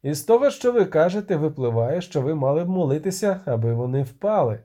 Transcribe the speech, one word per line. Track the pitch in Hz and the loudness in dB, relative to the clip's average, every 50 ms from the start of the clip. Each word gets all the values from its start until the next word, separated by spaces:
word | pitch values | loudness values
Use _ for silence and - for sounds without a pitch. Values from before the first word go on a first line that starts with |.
| - | -4
І | 139 131 | -4 -6
з | - - | -4 2
того, | - 226 240 277 277 | 2 4 4 4 2
що | - - - 247 | 0 2 0 2
ви | 240 233 190 | 4 4 2
кажете, | 190 - 156 160 180 180 214 202 208 190 | 2 4 2 2 2 2 -2 -2 -2 -2
випливає, | 147 151 156 151 - 131 120 113 117 117 123 151 180 | 0 0 -2 -2 -2 -2 0 0 0 0 0 -2 -4
що | 180 - - 151 | -4 -4 -4 -2
ви | 127 143 160 | -2 0 -2
мали | 151 135 131 143 160 175 | 0 0 0 0 0 0
б | 175 | -2
молитися, | 190 185 170 135 135 156 160 196 185 - - 202 190 190 - | -2 0 0 0 0 0 -2 -4 -4 -2 -2 -2 -2 -2 -2
аби | - 123 113 113 117 117 | -4 -2 0 0 0 0
вони | 117 123 127 127 139 139 | 0 -2 -2 -2 -2 -2
впали. | 135 - _ - 202 214 202 147 117 107 110 - | -4 -8 _ -2 0 2 2 2 0 -2 -6 -10